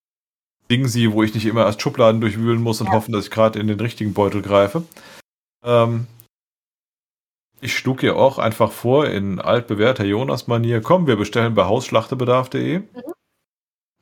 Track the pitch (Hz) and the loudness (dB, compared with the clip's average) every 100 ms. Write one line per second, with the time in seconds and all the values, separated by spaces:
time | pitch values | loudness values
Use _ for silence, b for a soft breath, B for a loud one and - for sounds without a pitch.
0 | _ _ _ _ _ _ - 123 131 120 | _ _ _ _ _ _ -2 0 0 2
1 | 113 107 110 110 107 113 107 107 143 123 | 2 2 0 0 0 2 2 0 -4 4
2 | 113 113 113 107 117 117 117 110 107 110 | 4 4 0 -2 -2 0 -2 -2 0 -2
3 | 110 107 - 113 110 107 107 104 117 - | 0 -6 -2 2 2 2 -4 -4 -6 -4
4 | 107 104 101 101 98 101 101 165 165 B | -4 0 0 -2 2 2 2 0 -8 B
5 | B B - _ _ _ 123 120 117 117 | B B -20 _ _ _ 0 2 2 -2
6 | 120 - _ _ _ _ _ _ _ _ | -6 -14 _ _ _ _ _ _ _ _
7 | _ _ _ _ _ _ 113 - 127 131 | _ _ _ _ _ _ -8 -4 -4 0
8 | 120 - 131 - 113 113 107 - 120 139 | 2 4 2 2 -2 0 -2 0 0 2
9 | 143 101 98 92 - 117 - 104 117 127 | 2 -2 -4 -4 -2 -2 -2 0 0 0
10 | 101 104 139 131 - 117 117 117 110 185 | -2 -2 -2 -6 -2 -2 0 -2 2 2
11 | 151 104 101 120 113 107 92 123 127 113 | 2 0 0 -2 0 2 2 0 0 -2
12 | - 127 123 127 127 135 127 175 208 247 | -2 -2 0 0 -2 -4 -4 -4 -8 -16
13 | 269 - _ _ _ _ _ _ _ _ | -14 -16 _ _ _ _ _ _ _ _